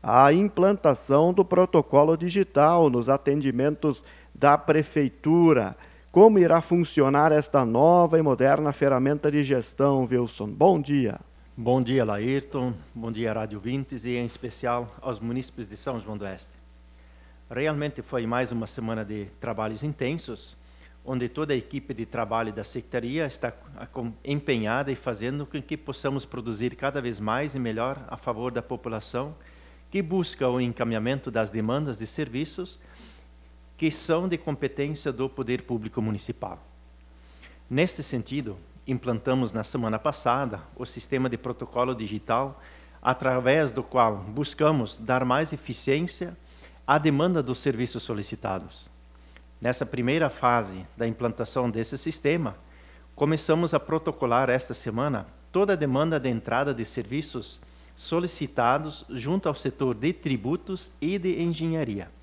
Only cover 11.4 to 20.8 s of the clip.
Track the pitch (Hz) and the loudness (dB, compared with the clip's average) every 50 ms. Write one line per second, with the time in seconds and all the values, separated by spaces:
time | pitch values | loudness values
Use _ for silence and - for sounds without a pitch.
11.4 | - - - - 113 120 127 131 127 120 131 135 117 107 104 101 107 123 135 139 | -20 -18 -12 -4 0 2 2 2 2 2 2 2 2 0 0 -2 -2 -2 -2 -2
12.4 | 139 - - 139 127 127 117 - - - - 117 113 113 113 110 120 110 107 113 | -4 -4 -6 -4 -4 -4 -6 -8 -14 -16 -12 -10 -8 -8 -6 -4 -4 -4 -2 -4
13.4 | 110 104 104 104 92 120 127 139 135 - 139 117 104 123 123 123 120 113 - - | -6 -6 -10 -10 -6 -6 -6 -6 -6 -8 -12 -10 -6 -6 -4 -4 -4 -6 -8 -10
14.4 | - 117 - - - 120 120 123 120 110 - - - 131 117 101 110 117 120 131 | -12 -12 -12 -6 -4 -2 -2 -2 -4 -8 -14 -10 -8 -8 -8 -6 -6 -6 -6 -6
15.4 | 123 - - - 113 95 104 - - 139 127 113 95 107 107 101 101 98 95 92 | -8 -10 -14 -14 -14 -14 -14 -10 -8 -8 -8 -8 -8 -10 -10 -10 -10 -10 -10 -12
16.4 | - - - - - - - - - - - - - - - - - - - - | -16 -20 -20 -20 -20 -20 -20 -20 -20 -20 -20 -20 -20 -20 -20 -20 -20 -20 -20 -20
17.4 | - - - 123 147 156 151 147 147 147 147 - 113 - - 123 113 113 120 123 | -18 -10 -6 -2 -2 -2 -2 -2 -4 -6 -6 -10 -12 -6 -4 -4 -2 -2 -2 -2
18.4 | 131 110 120 117 110 104 - - 113 113 113 110 107 101 107 104 101 101 - - | -2 -2 -4 -6 -6 -8 -10 -8 -6 -6 -6 -6 -6 -8 -10 -10 -10 -12 -14 -12
19.4 | - 117 110 101 110 107 110 107 139 151 147 - 131 123 156 165 - - 113 - | -8 -8 -6 -4 -6 -6 -6 -6 -8 -8 -6 -4 -4 -4 -4 -6 -10 -12 -14 -14
20.4 | - - - - - - - - | -16 -20 -20 -20 -20 -20 -20 -20